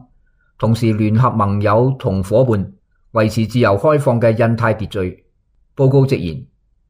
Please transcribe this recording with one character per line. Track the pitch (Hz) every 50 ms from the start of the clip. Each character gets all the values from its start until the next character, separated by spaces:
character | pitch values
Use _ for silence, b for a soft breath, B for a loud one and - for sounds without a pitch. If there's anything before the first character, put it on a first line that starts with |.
| - _ _ _ _ _ _ _ _ _ _ -
同 | - 110 113
時 | - 120 113 107
聯 | 104 110 107 110 113
合 | 131 123
盟 | - 110 101 98 98 104
友 | 104 104 101 113 127 131 135 131
同 | - 117 95 95 92
伙 | - 107 113 131
伴， | 120 110 101 92 - - _ _ _ _ _ _ _
維 | - 113 110 110
持 | - 113 110
自 | 104 - 127
由 | 120 104 101 101
開 | - 156 151 147
放 | 139 127 120 117
嘅 | 113 117
印 | 110 107 117 117 117 113
太 | 120 113 110
秩 | - 101 -
序。 | - 104 92 92 - - _ _ _ _ _ _ _ _ _ _ _
報 | - 139 135
告 | 131 139 135
直 | 135 - -
言， | - 85 78 65 - - _ _ _ _ _ _ _ _